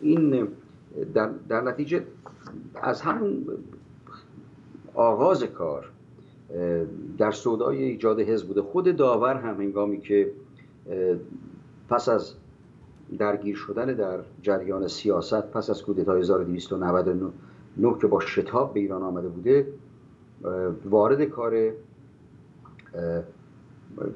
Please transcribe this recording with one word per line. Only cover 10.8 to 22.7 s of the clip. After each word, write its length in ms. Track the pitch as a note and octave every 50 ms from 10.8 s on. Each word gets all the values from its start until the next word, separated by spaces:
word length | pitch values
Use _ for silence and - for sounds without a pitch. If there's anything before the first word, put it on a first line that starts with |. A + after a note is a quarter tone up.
| - -
اه، 260 | F#2+ F#2 F#2 F#2 F2+ F2 - - - - - - - - - - - - - -
پس 200 | A#2+ A#2+ - B2+
از 240 | A2+ G#2 - - - - - - - - - - - - - - - - - - - -
درگیر 380 | G#2 G2+ G2+ G2+ G2+ G2+ G2+
شدن 380 | G2+ - G#2 F#2+ A2 B2 C3+ B2+
در 260 | A2 G2+ F#2 F#2 F2+ - - - -
جریان 460 | - G#2 G2 F#2 F2 F#2+ F#2+ F#2+ F#2+ -
سیاست، 540 | - - - G#2 F#2+ E2+ E2 - A2+ G#2+
پس 280 | G2+ - - A2+ A2 -
از 140 | G2+ - -
کودتای 360 | G2+ G2 F#2 E2+ G2 F#2 F#2
هزار 220 | F2+ F2+ F#2+ F#2
و 20 | F2
دویست 300 | F2 F2+ F2 F2 - F#2+
و 40 | F#2
نود 300 | F#2 F2 F2+ F2+ F2 F#2
و 240 | F2+ F2+ F#2+ F2+ - - - - - - - - - -
نه 180 | A2 B2 A2 -
که 60 | A2+ G2+
با 120 | G#2 F#2
شتاب 540 | - - - G2+ F#2 - A2+ B2 C#3 C3+ -
به 60 | G#2
ایران 240 | G2+ F#2+ F#2+ F#2 F#2+
آمده 240 | F#2 F2+ F2+ F2 F2+
بوده، 400 | E2+ F2+ F2+ A#2+ C3+ C#3+ C3+ C#3 - - - - - - - - - - - - - - -
اه، 60 | F2+ F#2 F#2 F2+ F2+ E2 - -
وارد 380 | G2 G2+ G#2+ G#2 A2+ C#3 C#3+ D3+
کار، 320 | - - B2 A#2 A2+ A2+
اه، 1700 | A2+ A2 A2 A2 - - - - - - - - - - - - - - - - - - -